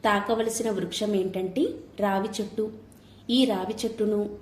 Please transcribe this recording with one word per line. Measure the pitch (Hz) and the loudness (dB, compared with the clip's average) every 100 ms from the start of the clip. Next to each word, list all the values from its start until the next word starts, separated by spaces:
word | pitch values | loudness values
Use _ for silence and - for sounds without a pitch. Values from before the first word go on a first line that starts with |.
తాకవలసిన | 220 202 202 226 220 220 226 | 4 2 2 0 0 0 -2
వృక్షం | 196 170 - 214 | -2 -2 -2 0
ఏంటంటే | 202 185 190 185 185 359 - - - | 0 0 -2 -4 0 -2 -2 -14 -4
రావి | 202 196 208 208 | 0 2 0 -4
చెట్టు. | 208 - 214 - - - - - - | -4 -2 -4 -4 -18 -20 -20 -20 0
ఈ | 240 | 4
రావి | 254 196 190 220 | 4 4 -2 -2
చెట్టును | 226 220 208 208 208 - | -4 0 0 2 -2 -6